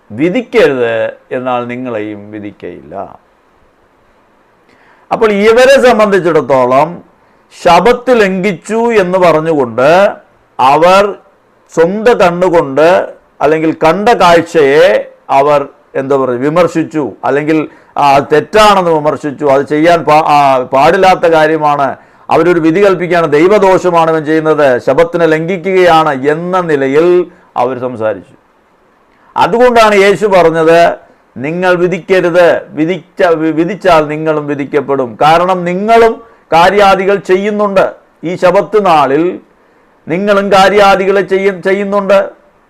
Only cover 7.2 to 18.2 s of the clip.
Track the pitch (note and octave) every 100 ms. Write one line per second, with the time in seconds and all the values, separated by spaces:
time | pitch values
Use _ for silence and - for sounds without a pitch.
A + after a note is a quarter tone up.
7.2 | _ _ _ - F3 E3+ G#3 - - A#3+
8.2 | G3 F#3 G3 E3 - A3 A#3 A3 F3+ F#3
9.2 | F3 D#3 D#3+ D3+ A#2+ A2+ C#3 F3+ G3+ -
10.2 | _ _ _ - B2+ D3 F3 F#3+ G3+ -
11.2 | _ _ _ _ _ E3 E3 G#3 A3 G3
12.2 | F#3 F3 F#3 E3+ C#3+ C3+ D#3+ G3 - -
13.2 | _ - C#3+ D#3+ D#3+ - D#3+ F3+ G#3 F3+
14.2 | F3+ E3+ E3 E3 C#3 D3 F#3 G#3+ - -
15.2 | - C#3 D3 D3 C#3 _ _ C#3 C3+ C#3
16.2 | B2+ B2 C#3+ E3 E3+ E3+ - D#3 B2 -
17.2 | A#2 C#3 D3+ D#3+ - - _ - C#3+ C#3